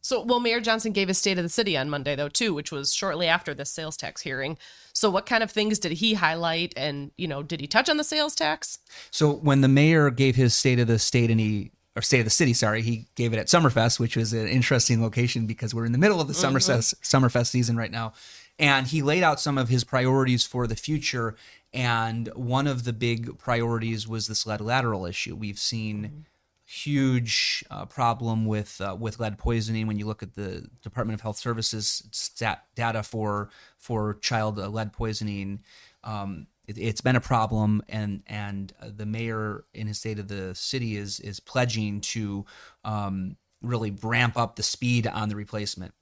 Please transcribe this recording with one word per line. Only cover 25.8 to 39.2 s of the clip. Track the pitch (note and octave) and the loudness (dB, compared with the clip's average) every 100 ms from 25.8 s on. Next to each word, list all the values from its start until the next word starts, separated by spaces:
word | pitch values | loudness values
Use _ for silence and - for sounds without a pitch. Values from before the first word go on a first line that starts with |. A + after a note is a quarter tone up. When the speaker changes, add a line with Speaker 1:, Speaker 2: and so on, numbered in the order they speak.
| A2 G#2 | -6 -6
Speaker 1:
Mm-hmm. | G#2+ D3 D#3 _ _ _ _ | -8 -12 -20 _ _ _ _
Speaker 2:
Huge, | - - C#3+ C3+ B2+ A#2 G#2 - - - | -12 -2 2 2 2 0 -2 -2 -4 -8
uh, | G2 | -12
problem | - - A#2+ A#2 A#2 A2 A2 | -12 -2 0 0 -2 0 0
with, | G#2+ G#2 - | -2 -4 -8
uh, | G2 F#2+ | -8 -6
with | A2+ - | -8 -4
lead | A2+ G2+ | -6 -4
poisoning. | - A#2 A2 A2 A2 | 0 0 0 -2 -2
When | G#2+ | -2
you | G#2 | -4
look | G#2+ | -8
at | F#2 | -10
the | - G2+ F#2+ - - | -8 -8 -8 -14 -16
Department | - - A2+ | -12 -6 -4
of | A2 | -4
Health | A2 G#2 | -6 -6
Services | B2 A2+ A2 A2 G#2 - - | -6 -2 -2 -2 -2 -4 -6
stat | - - - A2 - _ | -8 -8 -4 -4 -4 _
data | - A#2 A2 | -4 -2 -2
for, | G#2 A2 G#2+ G#2 G#2 - - _ | -4 -4 -2 -2 -4 -12 -20 _
for | - A2+ G#2+ | -6 -2 -2
child, | G#2 - A#2+ G#2+ G#2 | -4 -2 0 0 -2
uh, | F#2+ | -6
lead | A2 G#2+ | -4 -6
poisoning, | - A2+ G#2+ G#2+ G2+ G2 G2+ _ - - _ | -4 -4 -4 -4 -4 -6 -8 _ -20 -20 _
um, | - G#2+ G2+ F2 - _ - | -12 -8 -8 -10 -14 _ -16
it, | A2 | -6
it's | A2 G#2+ | -4 -2
been | C3 B2+ | 2 0
a | |
problem, | - B2 A2 A2+ G#2+ G#2+ - | 2 0 2 2 2 2 -2
and, | G#2+ G#2 G2 - | -6 -6 -8 -10
and, | G#2 G2+ G2 F#2+ - | -10 -8 -10 -12 -14
uh, | G#2+ G#2 | -16 -10
the | |
mayor | G#2+ A2 | -8 -6